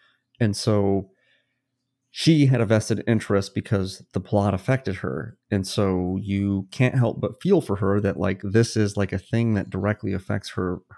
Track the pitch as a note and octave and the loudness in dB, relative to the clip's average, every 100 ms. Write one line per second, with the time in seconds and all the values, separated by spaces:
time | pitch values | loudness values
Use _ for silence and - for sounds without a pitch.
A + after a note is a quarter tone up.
0 | _ _ _ - A2 G2+ - G#2 G2+ G2 | _ _ _ -2 -2 0 0 2 2 0
1 | - _ _ _ _ _ _ _ _ _ | -2 _ _ _ _ _ _ _ _ _
2 | _ - D#3+ D#3 C3+ B2 G#2+ G#2+ - G#2 | _ -2 4 6 6 4 2 2 2 -2
3 | - A2+ - G2+ - - - G2+ F#2+ - | 0 0 2 0 0 -4 -2 -2 -2 -8
4 | - G2+ - G#2 G2+ F#2+ - C3+ - F#2+ | -8 -8 0 2 2 0 0 -2 -2 -6
5 | F#2 C#2+ F#2 - - G2+ F#2 - G2 F#2 | -6 -6 -10 -14 -4 -4 -2 -2 0 0
6 | F2+ F#2+ G2+ G2 G2+ G2 F#2+ - B2+ C3 | -2 -4 -2 -2 0 -2 -4 0 0 2
7 | A2+ - G2+ - F3+ F3+ - G2 G2 G2+ | 0 0 -6 -4 2 2 2 -2 0 2
8 | G2+ G2 F#2+ G2 G2+ A2 A#2 A2 G2+ G#2 | 0 0 -2 -2 0 2 2 2 0 0
9 | G2 G2 - A#2 A#2 G#2 - F#2+ G2+ G#2 | -2 -4 -4 -2 0 0 -2 -2 -2 -2
10 | G2+ F#2+ - G#2 - - F#2 F2+ - | -4 -6 -4 -6 -6 -6 -4 -6 -10